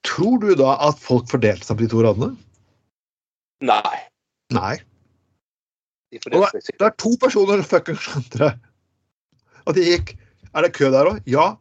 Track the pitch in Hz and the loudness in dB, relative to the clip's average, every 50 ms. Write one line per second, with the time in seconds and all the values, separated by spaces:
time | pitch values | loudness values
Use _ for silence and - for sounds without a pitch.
0 | - - - - 175 220 254 240 208 208 185 139 135 131 139 143 147 147 - - | -6 -6 -4 -2 0 0 0 2 4 2 4 4 4 2 2 2 2 0 0 -2
1 | - - 127 120 120 - - 127 117 104 98 87 - - 113 104 117 110 113 113 | -2 0 0 0 0 0 -2 0 0 0 0 -2 -4 -6 -2 -2 -2 0 2 2
2 | 113 113 101 101 139 233 269 - _ _ _ _ _ _ _ _ _ _ _ _ | 2 2 2 0 -4 -6 -6 -12 _ _ _ _ _ _ _ _ _ _ _ _
3 | _ _ _ _ _ _ _ _ _ _ _ _ 135 123 104 107 107 - - - | _ _ _ _ _ _ _ _ _ _ _ _ 0 0 0 2 0 -4 -6 -6
4 | - _ _ _ _ _ _ _ _ _ 131 98 90 98 139 - - _ _ _ | -12 _ _ _ _ _ _ _ _ _ -4 -2 -2 -4 -6 -6 -10 _ _ _
5 | _ _ _ _ _ _ _ _ _ _ _ _ _ _ _ _ _ _ _ _ | _ _ _ _ _ _ _ _ _ _ _ _ _ _ _ _ _ _ _ _
6 | _ _ - 117 - - - 170 202 190 - 98 - - - _ 196 220 214 - | _ _ -20 -18 -10 -2 2 2 2 2 -2 -8 -10 -12 -4 _ 0 0 0 -2
7 | - 220 240 - - - - 214 196 196 202 196 185 - - 170 - - 160 - | -2 -2 0 0 0 0 2 2 2 2 2 0 0 0 0 -2 0 -2 -8 -8
8 | - - - 147 123 - - 110 156 143 107 - _ _ _ _ _ _ _ _ | -10 -8 -8 -8 -10 -8 -2 0 0 0 0 -4 _ _ _ _ _ _ _ _
9 | _ _ _ _ _ _ _ _ _ _ _ - _ - 156 185 175 170 175 170 | _ _ _ _ _ _ _ _ _ _ _ -10 _ -4 -2 0 2 2 0 0
10 | - - - - _ _ _ _ _ - _ 156 160 170 - - 143 135 131 135 | -2 -10 -14 -20 _ _ _ _ _ -8 _ 0 0 0 2 0 0 2 4 4
11 | 143 180 214 127 107 135 123 143 160 196 214 _ | 2 2 0 -4 -6 -2 0 0 0 0 -2 _